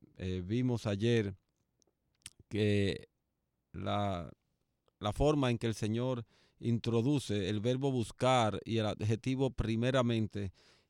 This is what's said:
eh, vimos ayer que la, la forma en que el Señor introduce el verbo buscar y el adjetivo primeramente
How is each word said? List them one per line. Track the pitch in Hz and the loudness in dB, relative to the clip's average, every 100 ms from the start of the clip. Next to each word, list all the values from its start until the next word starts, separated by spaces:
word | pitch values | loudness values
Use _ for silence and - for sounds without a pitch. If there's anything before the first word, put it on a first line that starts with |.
| - - | -20 -10
eh, | 92 92 90 | -6 -4 -2
vimos | 117 127 117 113 | -2 0 0 -2
ayer | 101 113 117 101 92 _ _ _ _ _ _ _ _ - - _ | 0 2 2 2 -4 _ _ _ _ _ _ _ _ -20 -20 _
que | 101 107 101 98 - - _ _ _ _ _ _ | 0 2 4 2 -2 -8 _ _ _ _ _ _
la, | 95 98 101 101 90 73 - _ _ _ _ _ _ | -8 -4 -2 -2 -4 -8 -14 _ _ _ _ _ _
la | 107 | -6
forma | 104 143 151 127 | 2 2 4 2
en | 117 | 0
que | 117 | -2
el | |
Señor | 107 110 113 127 123 110 _ _ _ | -2 -2 -2 -2 -4 -8 _ _ _
introduce | 117 117 - 113 120 147 - 104 95 | -2 0 2 2 2 0 0 -2 0
el | 107 | 0
verbo | 110 131 139 | 0 0 0
buscar | 131 107 - 127 127 110 98 - | 0 -2 0 2 4 2 0 -2
y | 113 | -2
el | 107 | 0
adjetivo | - 107 113 127 131 135 | -2 0 0 0 0 0
primeramente | - 110 113 123 131 120 113 107 104 98 - _ _ _ | 0 0 0 2 2 2 0 -2 -4 -8 -10 _ _ _